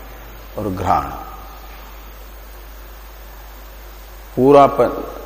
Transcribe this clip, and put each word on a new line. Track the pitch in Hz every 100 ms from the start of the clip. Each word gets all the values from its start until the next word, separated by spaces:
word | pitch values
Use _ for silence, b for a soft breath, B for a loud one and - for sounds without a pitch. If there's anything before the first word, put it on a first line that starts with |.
| - - - - - -
और | 104
घ्राण, | 92 92 82 71 - - - - - - - - - - - - - - - - - - - - - - - - - - - - - - - - -
पूरा | 127 139 139
पं-, | - 117 - - -